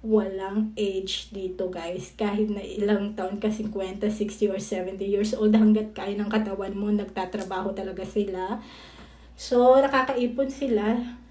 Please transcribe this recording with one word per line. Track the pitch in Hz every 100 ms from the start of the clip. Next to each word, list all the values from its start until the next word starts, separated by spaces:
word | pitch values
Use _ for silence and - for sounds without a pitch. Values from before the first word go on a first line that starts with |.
| 220
walang | 214 190 190 190 202 214 -
age | 202 190 190 - -
dito, | 202 185 185 185
guys. | 175 170 180 -
Kahit | - 208 208 214
na | 202
ilang | - 208 202 208 202 -
taon | 185 202
ka, | 214
cinquenta, | 214 214 196 190 196 214
sixty | - 208 - 208
or | 190
seventy | - 185 185 190 196
years | 202 214
old, | - 214 220
hanggat | 214 214 214 -
kaya | 196
ng | 208 208
katawan | 220 214 190 196 196
mo, | 208
nagtatrabaho | 208 202 - 185 214 - 190 202
talaga | - 185 185 185
sila. | 214 196 185 185 220 - - - - - - -
So, | - - 247 247 269
nakakaipon | 285 277 254 254 247 - 269
sila | - 277 214 208 240 240 - -